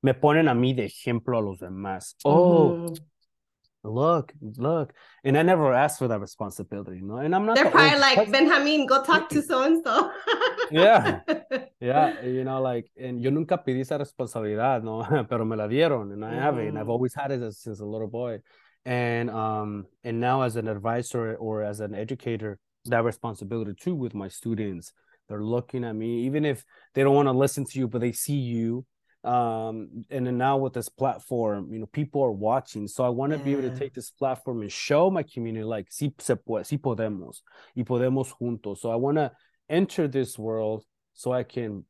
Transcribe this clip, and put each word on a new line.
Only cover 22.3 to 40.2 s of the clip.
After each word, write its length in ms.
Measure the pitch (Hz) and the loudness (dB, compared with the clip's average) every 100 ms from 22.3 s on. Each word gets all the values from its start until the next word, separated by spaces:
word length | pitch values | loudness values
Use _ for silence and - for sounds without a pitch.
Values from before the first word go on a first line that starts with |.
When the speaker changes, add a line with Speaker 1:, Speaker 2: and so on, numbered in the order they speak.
| 113 107 98 _ _ - | -6 -6 -10 _ _ -2
Speaker 1:
that 180 | 120 | 0
responsibility 680 | 117 110 117 104 98 117 104 | 0 -2 -8 -10 -8 -6 -6
too 220 | 98 - 175 | -6 -6 -4
with 180 | 120 | -4
my 140 | 107 98 | -6 -10
students. 680 | - 117 107 107 90 - _ _ _ _ | -8 -6 -4 -4 -6 -12 _ _ _ _
They're 160 | 104 | -8
looking 400 | 107 120 123 131 | -4 -4 -4 -8
at 120 | 120 107 | -6 -6
me, 300 | 113 117 123 | -4 -2 -2
even 200 | 147 151 | 0 0
if 180 | 135 - _ _ | -2 -8 _ _
they 100 | - | 2
don't 120 | 135 139 | 6 6
wanna 180 | 143 | 6
listen 320 | 127 135 - 135 | 4 2 0 -6
to 140 | 135 | -4
you, 80 | 127 | -4
but 140 | 117 | -2
they 100 | 120 | -2
see 260 | 117 - 143 | -4 -4 -2
you. 480 | 123 117 113 120 131 _ _ _ | -2 -2 -2 -4 -8 _ _ _
Um, 840 | - 123 117 113 110 110 101 110 - | -2 0 0 -2 -6 -8 -12 -14 -10
and 160 | 139 123 | -4 -2
then 120 | 123 | 0
now 200 | 127 139 | 0 2
with 160 | 135 | 0
this 160 | 127 113 | -4 -8
platform, 840 | _ 135 - - 123 110 104 87 | _ -2 -2 -6 -2 -2 -2 -6
you 60 | 110 | -10
know, 60 | 113 | -8
people 360 | - 147 143 | -6 -4 0
are 80 | 131 | 0
watching. 560 | 101 107 127 - 110 104 | 0 0 0 -2 -10 -10
So 160 | - | -2
I 60 | 127 | -2
wanna 280 | 120 139 156 | 0 -2 -2
be 120 | 139 | -2
able 100 | 139 | -2
to 40 | 131 | -2
Speaker 2:
Yeah. 60 | 127 | -6
Speaker 1:
take 180 | 139 | -8
this 180 | 127 120 | -10 -16
platform 500 | _ 139 131 - 120 | _ -4 -2 -6 -6
and 100 | 104 | -6
show 380 | - - 147 180 | -8 0 4 4
my 140 | 190 | 2
community, 420 | 143 - 113 110 110 | -4 -6 -6 -6 -4
like, 240 | 110 95 | -6 -8
"Sí 240 | - 147 - | -6 -6 -6
se 160 | - 117 | -2 -2
puede, 300 | - 113 - | -2 -6 -4
sí 140 | 143 | -4
podemos, 600 | 139 113 110 101 78 - _ _ - - | -2 -2 -4 -6 -10 -18 _ _ -16 -8
y 80 | |
podemos 480 | 117 123 127 131 131 - | -2 0 2 0 -2 -6
juntos." 400 | 120 117 104 98 | -6 -6 -8 -8
So 120 | 117 | -4
I 40 | 117 | -2
wanna 360 | 135 151 147 - _ _ _ | 0 2 0 -4 _ _ _
enter 380 | 160 196 - 156 | 0 0 0 -2
this 320 | 135 | 0